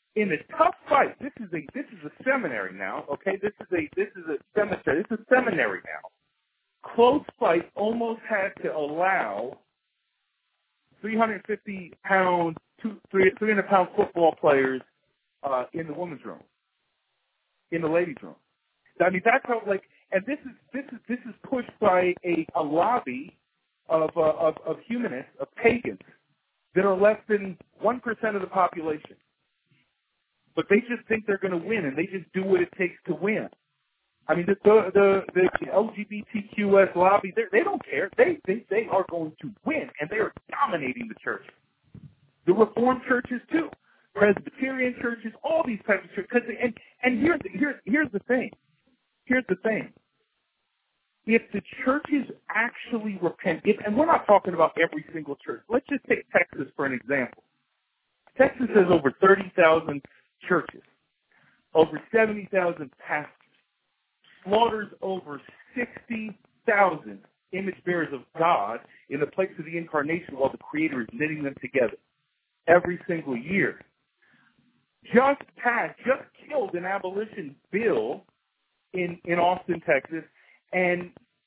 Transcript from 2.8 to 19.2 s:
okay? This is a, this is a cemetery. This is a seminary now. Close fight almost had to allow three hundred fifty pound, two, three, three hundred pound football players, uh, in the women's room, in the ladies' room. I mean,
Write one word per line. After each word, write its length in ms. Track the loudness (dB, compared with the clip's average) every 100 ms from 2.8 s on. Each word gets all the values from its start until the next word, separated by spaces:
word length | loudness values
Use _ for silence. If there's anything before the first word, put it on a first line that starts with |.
| -8 -8 -8
okay? 260 | -6 -6 -4
This 100 | -6 -8
is 60 | -6
a, 180 | -4 -4 -6
this 120 | -6 -8
is 80 | -10
a 80 | -10 _ -2
cemetery. 460 | -2 -2 -2 -2
This 160 | -2 -8
is 60 | 2
a 60 | 2
seminary 440 | 2 0 -2 -4 -10
now. 240 | -16 -16 _ _ _ _ _ _ _ -4 4
Close 280 | 4 4 -2 -2
fight 300 | 2 2 -2 -4
almost 460 | -2 -2 -4 -6 -4
had 220 | -4 -4 -6
to 120 | -6 -4
allow 800 | -4 0 0 0 -2 -6 -8 -12 _ _ _ _ _ _ _ _ _ _ _ _ _ _
three 160 | -2 0
hundred 260 | 0 0 -6
fifty 480 | -8 -8 -12 -14 -12
pound, 540 | 2 4 4 2 0 -4 -14 _
two, 140 | -8 -8 _
three, 200 | 2 2 2
three 120 | 0
hundred 180 | 0 4
pound 220 | 2 4 0
football 380 | 0 2 2 4
players, 420 | 4 4 2 -2 -10 _ _ _ _ _
uh, 220 | -4 -4 -4
in 120 | -8 -8
the 80 |
women's 320 | -8 -10 -10 -14
room, 160 | -16 _ _ _ _ _ _ _ _ _ _ _ _ _
in 100 | -6
the 60 | 0
ladies' 280 | 0 -2 -6
room. 120 | -16 -20 _ _ _ _ _ 0 2
I 60 |
mean, 100 | 2